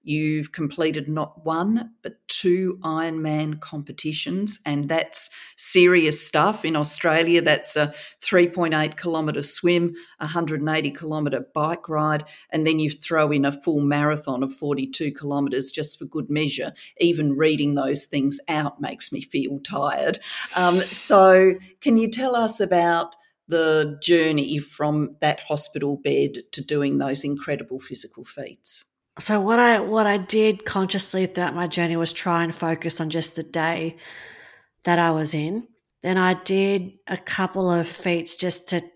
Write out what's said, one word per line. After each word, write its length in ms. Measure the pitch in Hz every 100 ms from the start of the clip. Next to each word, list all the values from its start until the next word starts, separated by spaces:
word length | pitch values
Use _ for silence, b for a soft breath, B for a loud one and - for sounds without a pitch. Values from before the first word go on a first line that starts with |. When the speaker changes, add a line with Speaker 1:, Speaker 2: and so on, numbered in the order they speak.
| -
Speaker 1:
You've 460 | 151 156 156 147
completed 560 | - 147 156 160 156 147
not 380 | 156 151 - 160
one, 480 | 160 190 226 233 _
but 140 | 190 - -
two 500 | - 185 180 185 180
Ironman 760 | 160 160 165 160 156 151 151 156
competitions, 1000 | - 151 143 135 156 156 - 185 208 - 151
and 200 | 143 143
that's 440 | 160 - - - B B B
serious 680 | - 185 180 180 156 151
stuff. 380 | - 156 180 214 160
In 100 | 156
Australia, 640 | 147 - 170 156 165 170
that's 340 | 151 143 -
a 200 | 151 151 B B B
three 260 | - 185 175
point 280 | 175 165
eight 240 | 156 156 151
kilometre 440 | 175 160 156 143
swim, 520 | 143 - 175 175 170 170 B B
a 60 | 156
hundred 340 | 170 156 156
and 80 | 151
eighty 220 | 156 147
kilometre 560 | 143 156 156 147 131 131
bike 340 | 156 156 170 -
ride, 360 | 156 151 151 151 B B
and 160 | 156 156
then 120 | 160
you 120 | 151
throw 400 | - - 160 151
in 160 | 147 143
a 60 | 143
full 180 | - 147
marathon 600 | 143 147 147 147 151 127
of 100 | 135
forty-two 600 | - 147 139 135 - 151
kilometres 600 | 143 143 143 139 131 131
just 260 | - 151 -
for 60 |
good 240 | 151 156 127
measure. 460 | 151 151 131 - B B -
Even 340 | 170 151 151
reading 400 | 139 160 151 147
those 300 | 143 135 143
things 340 | - 143 139 139 -
out 360 | 156 147 -
makes 280 | 131 - -
me 120 | 135
feel 360 | - 139 135 139
tired. 580 | - 165 143 139 143 196 B B B
Um, 280 | 180 180 180
so 720 | - - - 202 190 185 190 185 B B
can 160 | 294 226
you 140 | 226
tell 260 | 233 262 240
us 240 | 220 226
about 560 | 190 175 170 170 - - b b -
the 500 | 165 160 156 151 143
journey 560 | - 170 160 151 139 147
from 580 | 143 - 151 151 147 -
that 180 | 151 -
hospital 560 | - 151 - 147 147 143
bed 440 | 143 139 139 139 -
to 100 | -
doing 360 | 131 147 139 143
those 260 | 139 139
incredible 560 | 143 143 - 143 113 131
physical 460 | - 127 - - -
feats? 580 | - 131 - - - - _ _ -
Speaker 2:
So 200 | - 214
what 200 | 190 233
I, 180 | 240 220
what 300 | - 220 208
I 80 | 202
did 480 | 185 220 214 196
consciously 640 | - 196 190 196 190 190 185
throughout 280 | 180 180
my 140 | 170 175
journey 280 | - 170 165
was 160 | 165
try 300 | - 185 170
and 100 | 165
focus 480 | 165 165 165 165 -
on 100 | 160
just 260 | 160 160 -
the 80 |
day 520 | 160 170 160 165 165 165 B B B B B B B _
that 160 | - 175
I 140 | 170
was 220 | 160 151
in. 340 | 156 156 214 - _ _ _
Then 160 | 175 185
I 160 | 185
did 600 | 185 - 190 196 196 185 _ -
a 100 | 185
couple 540 | - - 185 196 185
of 160 | 170 165
feats 480 | - 185 170 165
just 340 | - 180 170 -
to 120 | 175 -